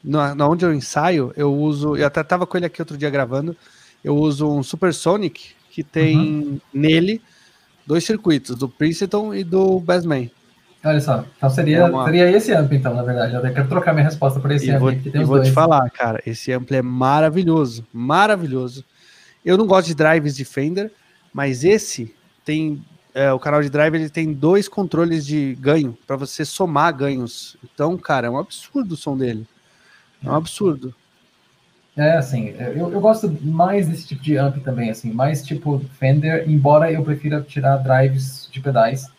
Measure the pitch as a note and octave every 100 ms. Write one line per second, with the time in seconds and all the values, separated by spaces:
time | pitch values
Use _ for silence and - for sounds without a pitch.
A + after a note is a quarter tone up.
0 | C#3 D3+ C#3+ C#3+ D3 E3+ F3 D3 - -
1 | D#3+ C#3 B2+ - C#3+ C#3+ D3+ C#3+ D3+ C#3+
2 | C#3+ D#3+ D3+ F3+ F3 F3+ F3 - D#3+ C#3+
3 | D3 C#3 A#2+ C3+ D#3 E3 _ _ _ _
4 | D3 D3 D3+ C#3 D3+ D3 C3 E3 F#3 D3
5 | D#3+ G3+ F3+ - - _ _ - D3+ D#3+
6 | D#3 D#3 D#3 D3+ D3 C#3 _ C#3 D3+ D#3+
7 | F#3 A3+ _ _ _ _ _ _ - D#3+
8 | E3+ A3 F#3 C#3+ - B2 C3 _ D3+ E3
9 | G3 G#3 G#3+ G3 F3+ F#3+ F#3+ F#3 E3+ F3+
10 | E3+ C#3 A#2+ _ _ _ _ _ D3+ D3+
11 | C#3+ B2 - _ C3+ C3 D3+ D#3+ F3 C3
12 | B2+ F3 F3+ G3+ A3 E3+ C#3 C#3 B2+ A#2+
13 | B2 B2 A#2 B2 B2+ B2+ C3+ F3 F3 D3+
14 | D3 D3+ C3+ C3+ C#3 D3 C3 C#3 C3 C3
15 | C#3+ - B2 C3+ C3 C3 E3 D3 B2 -
16 | A#2+ A2 - A2+ - B2+ B2+ C3+ B2+ B2+
17 | C3 D3 D#3 E3 F3 D#3+ C3+ A2+ A2+ A#2
18 | B2+ E3 G#3+ G3+ D#3+ C3 B2+ C3 - _
19 | _ _ _ _ E3 F#3+ G#3+ F#3 E3 D3+
20 | D#3 E3 D3 C3+ C3 - D3 F3+ G#3+ _
21 | _ _ _ - C#3 B2 E3 G#3 G#3+ -
22 | A2 _ _ _ - D#3 D#3 C#3+ - _
23 | _ C3+ C#3 C3 D3 D3 C#3+ C#3+ D#3 D#3+
24 | D#3 E3 D#3+ C#3 D3+ G3 G3+ - F3+ E3
25 | E3+ D#3+ C#3+ D3+ C#3 C3 C3+ D#3+ C3+ A2+
26 | _ C3+ C#3 - D3+ - F#3 C#3+ E3 C3+
27 | C#3 C3 A#2+ - - _ B2+ - D3 F3+
28 | - C#3 A#2 C3 F#3+ - - C#4+ G#3+ D#3
29 | - C3+ B2+ A2 A2 _ _ _ _ _
30 | _ _ C#3 C#3+ E3 - G3 C#3 B2+ B2
31 | _ _ _ _ _ _ _ _ _ -
32 | D3+ E3 C3 A#2+ G#2+ G2 B2 D3 F3 G3
33 | G#3+ A3 G#3 D3+ D3+ D#3+ F3+ G3+ D#3+ D#3+
34 | - C3+ D3+ C#3 C#3 C3+ C#3 A#2 A2+ A2
35 | A#2 A2+ C#3+ D3+ - D3 D3 C3+ C#3 -
36 | C3 D3 D#3 E3 D#3+ D3+ C#3 D3+ E3 D#3+
37 | D3 C#3+ D3+ D3 C#3 C#3+ C3+ C3+ C3 C3
38 | C3+ C3+ - - - C3+ C3+ B2 A2+ A#2
39 | -